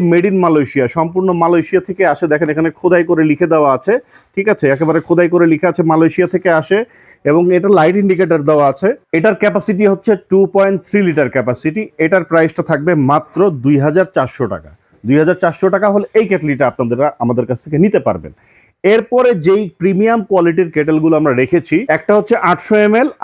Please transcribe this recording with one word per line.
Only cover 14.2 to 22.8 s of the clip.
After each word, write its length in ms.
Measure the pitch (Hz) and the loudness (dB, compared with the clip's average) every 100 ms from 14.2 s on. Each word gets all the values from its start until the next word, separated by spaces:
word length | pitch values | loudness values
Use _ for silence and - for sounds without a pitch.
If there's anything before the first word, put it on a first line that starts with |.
| 127 - 117 | -4 -4 -6
টাকা। 180 | 92 78 - _ _ 110 | -6 -12 -20 _ _ 0
দুই 100 | 143 | 2
হাজার 160 | 156 180 | 2 0
চারশো 240 | 175 - 190 | -2 -2 -2
টাকা 140 | 190 208 | 0 0
হলে 120 | 208 196 220 | 0 0 -2
এই 80 | 202 | 0
কেটলিটা 340 | 185 147 131 127 | -2 -2 -2 -2
আপনারা 360 | - 117 120 143 - | -2 -4 -2 -2 -2
আমাদের 220 | 120 123 117 | -2 -2 -4
কাছ 100 | 123 | -6
থেকে 120 | - 147 | -4 0
নিতে 160 | 208 202 117 | 2 0 -2
পারবেন। 260 | 92 76 - _ _ _ _ | -4 -10 -20 _ _ _ _
এরপরে 460 | 185 226 226 247 254 202 160 | 0 0 0 0 0 0 0
যেই 160 | 196 196 - | 0 -2 -4
প্রিমিয়াম 400 | 180 185 220 233 190 | -2 0 0 -2 -2
কোয়ালিটির 420 | 190 170 165 170 | 0 0 0 -2
কেটেলগুলো 400 | 151 151 156 160 156 | -2 -2 0 0 0
আমরা 120 | 151 123 | 0 0
রেখেছি, 360 | 131 170 - 165 269 156 | 0 -2 -2 -2 -2 -2
একটা 160 | - 208 | 0 0
হচ্ছে 160 | 208 226 175 | 0 -2 0
আটশো 240 | - - 214 | -2 0 0